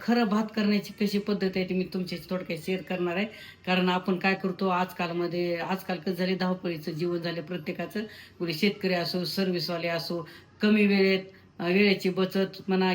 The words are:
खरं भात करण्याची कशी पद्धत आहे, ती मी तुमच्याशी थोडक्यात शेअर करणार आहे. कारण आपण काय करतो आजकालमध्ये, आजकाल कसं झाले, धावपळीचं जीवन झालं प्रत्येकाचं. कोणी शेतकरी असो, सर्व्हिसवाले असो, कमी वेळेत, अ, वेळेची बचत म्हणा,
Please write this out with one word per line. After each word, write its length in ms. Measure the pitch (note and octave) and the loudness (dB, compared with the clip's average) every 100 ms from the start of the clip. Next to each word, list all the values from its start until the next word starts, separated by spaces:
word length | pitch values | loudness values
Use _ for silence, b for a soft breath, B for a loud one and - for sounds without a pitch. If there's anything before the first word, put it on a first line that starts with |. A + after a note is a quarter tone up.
खरं 220 | - A#3+ | 2 2
भात 200 | A3 G#3 A3 - | 4 2 0 0
करण्याची 500 | G3+ G#3 - - G3+ | 2 2 0 -2 0
कशी 120 | G3+ | 0
पद्धत 320 | G3+ G3 F#3+ F#3 | 0 0 0 0
आहे, 120 | F#3 | -2
ती 60 | |
मी 100 | F#3 F3 | -2 -2
तुमच्याशी 360 | F#3 F3+ E3+ - | -4 -6 -8 -6
थोडक्यात 280 | F3+ - D#3+ F#3+ | -6 -4 -6 -4
शेअर 160 | F#3 | -4
करणार 340 | - F3+ F3 F3 | -2 -2 0 0
आहे. 100 | A3 B B B - | -4 B B B 0
कारण 220 | F#3 F#3 | 2 4
आपण 280 | F3+ F#3+ F3+ | 2 0 0
काय 180 | G3 | 2
करतो 340 | F#3+ F#3+ F3+ F#3+ | 2 0 0 0
आजकालमध्ये, 880 | F3+ F3+ - E3+ E3+ F3 F3 F3 E3+ | 2 0 -2 -4 -2 -2 0 -2 -2
आजकाल 420 | - F#3 - F3+ | -2 -4 -4 -6
कसं 140 | G3 | -4
झाले, 220 | F3 F#3 | 0 0
धावपळीचं 580 | F#3 F3+ F#3 F3+ D#3+ F3 | 2 0 0 -2 -4 -4
जीवन 260 | D#3 F3 F3 | -2 -2 -2
झालं 240 | E3 E3 | -2 -6
प्रत्येकाचं. 580 | D#3 F3 E3 F3 E3+ G#3+ A3 B B B | -6 -6 -6 -6 -4 -6 -6 B B B
कोणी 160 | E3+ | -4
शेतकरी 400 | D3+ G#3 G3+ F#3+ | 2 2 2 0
असो, 300 | F3+ E3 F3+ | 0 0 -2
सर्व्हिसवाले 640 | F3 - F#3 F3 D#3+ E3+ E3+ | -2 0 0 0 -2 -2 -2
असो, 400 | E3 - E3+ D#3+ B B - | -2 -4 -6 -8 B B 0
कमी 260 | G#3+ G#3+ G3+ | 4 6 6
वेळेत, 340 | G3 F#3+ F#3+ - B B - | 6 4 4 -2 B B -6
अ, 60 | |
वेळेची 460 | E3+ F#3+ G#3 F#3+ F#3+ | 2 4 6 4 0
बचत 520 | F#3 F#3 G3 F#3+ - - | 0 0 0 -2 -2 0
म्हणा, 240 | F#3 F#3 | 2 2